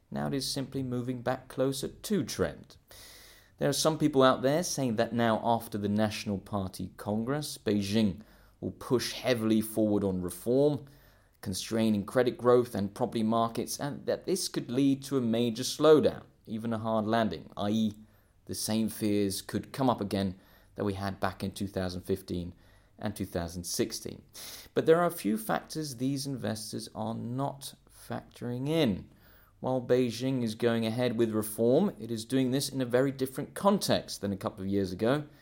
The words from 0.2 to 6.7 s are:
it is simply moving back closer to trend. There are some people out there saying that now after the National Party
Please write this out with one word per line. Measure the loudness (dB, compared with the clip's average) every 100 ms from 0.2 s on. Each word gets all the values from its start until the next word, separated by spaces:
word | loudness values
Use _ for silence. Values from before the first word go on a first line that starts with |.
| -4
it |
is | -4 -4
simply | -4 -6 -6
moving | -4 -4 -4 -4
back | -4 -4 -4
closer | 0 0 0 -6
to | -8 -2 0
trend. | 0 0 -2 -2 -16 -20 -20 -20 -20 -20 -20 -20 -16 -2
There | 0
are |
some | 2 2 4
people | 4 6
out | 6 6
there | 2 2
saying | 0 -2 0 0
that | 0
now | 2 2 2
after | 2 0 0 -4
the | 0
National | 2 0 -2 -4 -4
Party | -4 -4 -4